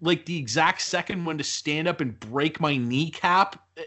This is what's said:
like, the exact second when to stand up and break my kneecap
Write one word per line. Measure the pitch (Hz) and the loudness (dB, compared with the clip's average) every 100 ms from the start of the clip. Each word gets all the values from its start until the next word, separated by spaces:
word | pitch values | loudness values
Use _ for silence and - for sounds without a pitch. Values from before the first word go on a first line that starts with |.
like, | 165 170 - | 0 0 0
the | 170 | -6
exact | 127 120 160 180 | -2 2 4 2
second | - 180 170 196 | -2 -2 -2 -4
when | 170 156 | -4 -4
to | |
stand | 143 - - 151 170 | -4 -4 -2 0 0
up | 170 | 0
and | 135 101 | -2 -6
break | 107 127 156 160 | -6 0 0 0
my | 156 139 | 0 0
kneecap | 120 127 160 - 185 180 196 - _ - | 0 0 0 0 2 4 4 0 _ -16